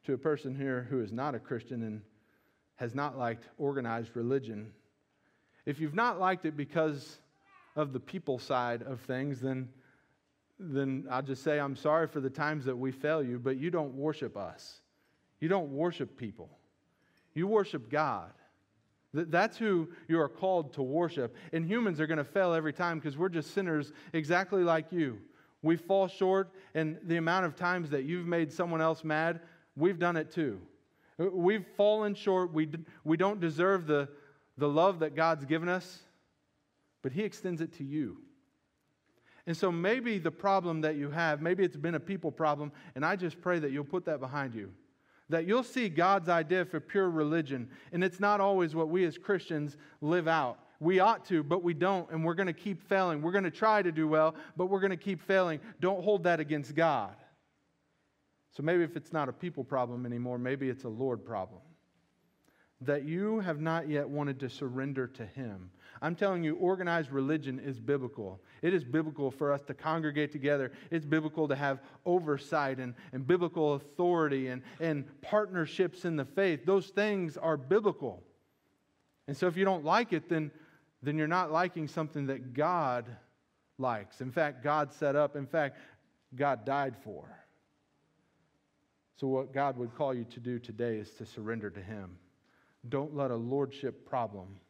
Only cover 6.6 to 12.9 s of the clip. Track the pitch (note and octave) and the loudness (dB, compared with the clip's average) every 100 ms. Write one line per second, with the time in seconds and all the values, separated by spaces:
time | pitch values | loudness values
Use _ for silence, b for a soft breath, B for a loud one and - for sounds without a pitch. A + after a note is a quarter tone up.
6.6 | C#3 E3+ D#3 C#3+ - - _ _ _ - | -2 2 2 0 -10 -20 _ _ _ -20
7.6 | _ D3 D3 B2+ - E3 D#3 B2+ - B2+ | _ -2 -2 -2 -6 -6 -4 -4 0 0
8.6 | A#2+ A#2+ A#2+ B2 - B2+ C#3+ B2+ C3 C3 | 2 -2 -6 -10 -4 -4 -2 -2 -2 -4
9.6 | B2 b b b b b b _ _ - | -6 b b b b b b _ _ -14
10.6 | F#3 C3+ C3+ C3 C3+ B2+ C#3 C3 D#3+ D3 | -4 -2 -2 -4 -4 -4 -4 -4 0 0
11.6 | C#3 C3 D3+ D#3+ D#3+ D3+ C3 C3+ D3+ D#3 | -2 -2 2 2 2 -2 -4 -2 -2 -2
12.6 | C3 B2 C3 | -4 -2 -4